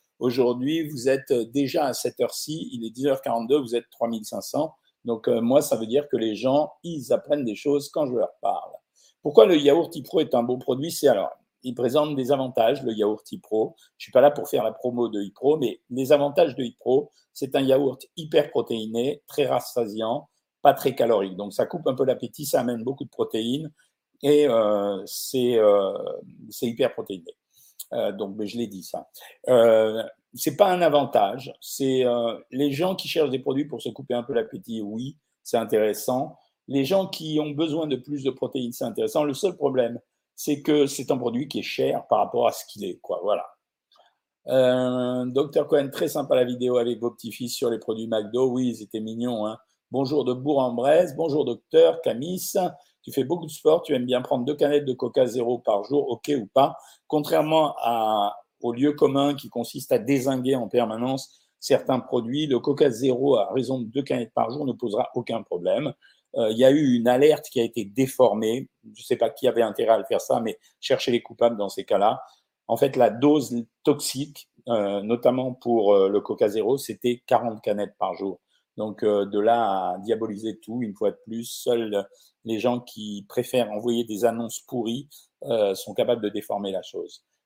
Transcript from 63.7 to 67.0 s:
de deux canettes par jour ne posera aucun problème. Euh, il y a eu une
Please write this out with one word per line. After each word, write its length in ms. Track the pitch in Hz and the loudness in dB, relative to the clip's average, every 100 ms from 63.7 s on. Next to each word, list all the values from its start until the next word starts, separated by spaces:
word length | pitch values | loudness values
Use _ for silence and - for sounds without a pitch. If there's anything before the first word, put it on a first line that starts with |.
| 131 | -4
de 60 | 110 | -6
deux 180 | 123 | -6
canettes 300 | 135 131 113 - | -4 -4 -4 -2
par 160 | 113 | -2
jour 140 | 135 143 | -2 -6
ne 80 | |
posera 360 | 110 120 104 - - | -4 -4 -2 -4 -4
aucun 260 | 117 117 | -6 -6
problème. 520 | 104 90 87 101 156 - _ _ _ - | -6 -4 -2 0 -2 -8 _ _ _ -2
Euh, 160 | 113 | 0
il 60 | 113 | 4
y 60 | 127 | 6
a 40 | |
eu 240 | 147 143 | 6 4
une 140 | 123 | 4